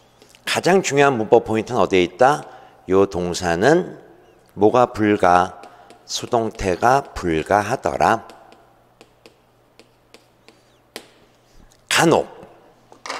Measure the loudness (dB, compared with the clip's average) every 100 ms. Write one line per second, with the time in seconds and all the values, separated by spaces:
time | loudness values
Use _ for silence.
0 | _ _ _ _ -6 -4 2 0 2 2
1 | 2 2 2 2 2 -4 -2 -2 0 2
2 | 0 2 2 2 -8 -20 -20 _ -2 0
3 | 0 -2 -8 -6 -4 0 2 2 -2 -14
4 | -20 -20 _ _ _ 0 2 2 0 0
5 | -2 2 2 2 0 -8 -20 -20 -20 -20
6 | -14 -12 -4 -4 -4 -6 -4 0 2 0
7 | -2 -8 -4 -4 0 -2 0 -4 -4 0
8 | 0 0 -6 -20 -20 -20 _ _ _ _
9 | -20 _ -20 _ _ _ _ _ _ _
10 | _ -20 _ _ _ _ _ _ _ -20
11 | -20 _ _ _ _ -20 _ _ _ 0
12 | 2 2 0 -12 -20 _ _ _ _ -20
13 | -14